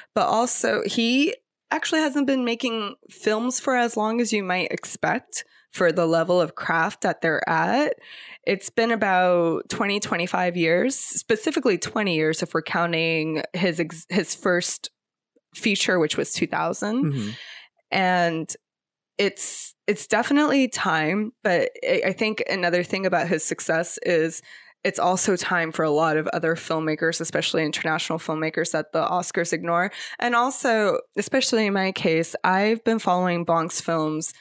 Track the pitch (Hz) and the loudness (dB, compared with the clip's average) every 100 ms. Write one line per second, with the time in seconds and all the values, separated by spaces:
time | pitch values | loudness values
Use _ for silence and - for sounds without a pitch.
0 | - - - 214 247 - 226 220 - - | -6 0 2 2 2 0 0 0 0 0
1 | 226 254 294 - _ _ _ 311 - 320 | 2 2 2 -2 _ _ _ -4 0 0
2 | 311 277 277 269 240 233 254 226 202 - | 2 0 0 0 0 -2 -2 -4 -6 -10
3 | - - - 220 240 247 - 254 240 226 | -20 -4 0 2 0 -2 0 2 2 0
4 | 214 233 233 214 190 180 175 - - - | 0 0 0 0 0 -2 -2 -6 -8 -4
5 | 156 208 - - - _ _ - 175 160 | -2 -2 -4 -10 -10 _ _ 0 2 4
6 | 165 165 165 180 165 - - 165 160 - | 2 2 4 2 2 -2 0 2 2 0
7 | 196 165 175 151 - 160 170 226 294 - | -4 0 0 0 0 0 2 2 0 -4
8 | - - - - - 196 - - 226 226 | -10 -20 -20 -8 -4 -2 -2 -2 0 2
9 | 208 185 180 175 165 156 - - 202 202 | 2 4 4 4 2 0 -4 -4 0 0
10 | - 180 175 185 180 175 165 175 247 269 | -2 -2 0 0 0 2 2 4 2 0
11 | - - - 220 - 311 254 180 - 220 | -4 -4 -2 0 0 0 2 0 0 -2
12 | 202 160 156 160 165 160 160 180 170 165 | 0 2 0 0 -2 -4 -2 -2 0 0
13 | 165 165 156 156 - 180 180 160 160 160 | 0 0 -2 -4 -4 -2 -2 0 -4 -6
14 | - 180 - - 202 175 175 - - - | -4 -2 -2 -2 0 0 0 -4 -8 -16
15 | _ _ _ _ _ - 226 202 - 185 | _ _ _ _ _ -4 0 0 2 2
16 | 151 - - - 170 170 165 - 202 233 | 2 0 -4 -2 -2 0 -2 -2 -4 -2
17 | 214 139 104 120 - - - _ _ 185 | 0 -2 -4 -8 -14 -18 -20 _ _ 0
18 | 185 180 170 160 156 - _ _ _ _ | 2 2 2 -2 -6 -10 _ _ _ _
19 | _ - 202 - - - - - - 208 | _ -2 -2 0 -4 -4 -8 -8 -4 -4
20 | - 214 247 285 302 277 254 - 190 160 | 0 0 4 2 4 4 2 0 0 0
21 | 156 196 214 - 214 175 117 - - 175 | 0 0 -4 -4 0 2 0 -2 0 0
22 | - 185 220 214 - 190 175 175 175 190 | 0 0 -2 -2 -2 0 2 0 0 -2
23 | 190 180 143 165 - - - 165 170 - | 0 0 0 -2 -2 -6 -2 -2 -2 -4
24 | - 170 160 - - - - _ 202 185 | 0 2 0 -4 -14 -20 -20 _ -4 0
25 | 175 185 - 185 - 180 160 156 160 147 | 0 2 2 0 0 -2 -2 0 0 2
26 | 160 156 151 180 165 165 - 160 156 156 | 2 2 0 -2 -2 -2 -2 -2 -2 0
27 | 165 170 165 - - 160 156 - 165 156 | -2 -2 -4 -2 0 0 0 -2 -2 -2
28 | - 165 - 156 160 165 170 156 151 160 | -2 -6 -4 -4 -2 -2 -2 -2 -2 -2
29 | 156 175 175 - 170 160 170 170 190 - | 0 0 -2 -2 -2 -2 0 0 0 -4
30 | - - 240 240 247 269 269 226 208 - | -14 -4 0 2 2 0 0 2 2 0
31 | - - 202 269 247 226 214 196 190 190 | -2 -6 0 0 2 2 2 2 0 0
32 | 185 160 165 - - 185 208 226 226 226 | 2 2 0 0 2 4 2 2 0 0
33 | - 180 180 175 170 165 160 - - 165 | 2 2 2 0 2 0 0 -4 -2 0
34 | 156 156 165 - | 0 -2 -6 -10